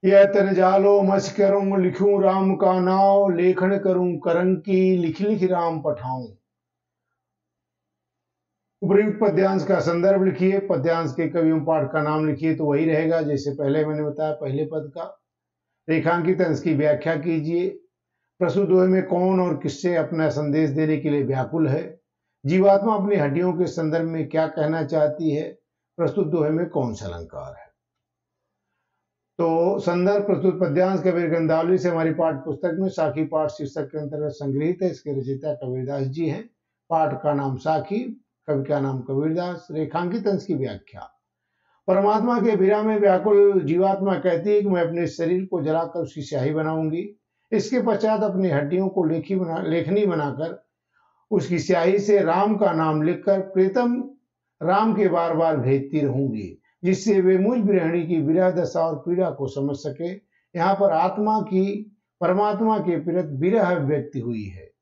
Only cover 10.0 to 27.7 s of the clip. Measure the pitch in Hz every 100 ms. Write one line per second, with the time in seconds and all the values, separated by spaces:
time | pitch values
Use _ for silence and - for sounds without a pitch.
10 | 185 196 185 139 185 196 196 160 147 165
11 | 156 127 160 170 160 160 151 160 139 160
12 | 151 156 156 135 160 160 151 143 160 156
13 | 160 165 151 139 143 139 143 151 151 151
14 | 151 147 156 151 147 139 151 156 147 160
15 | 165 - _ _ _ _ _ _ - 160
16 | 147 170 170 185 180 139 180 143 151 147
17 | 165 160 160 160 151 170 185 - _ _
18 | _ _ _ _ 175 170 190 185 185 185
19 | - 180 185 190 180 147 151 143 180 175
20 | 147 165 160 131 151 147 156 139 156 151
21 | 143 143 127 131 127 165 151 147 - -
22 | _ _ _ _ 135 185 196 196 214 214
23 | 190 202 143 143 180 170 175 - 160 165
24 | 165 160 147 160 160 160 151 160 143 160
25 | 151 151 160 143 156 - _ _ _ -
26 | 160 202 160 165 151 156 170 - 123 107
27 | 101 85 82 - - - -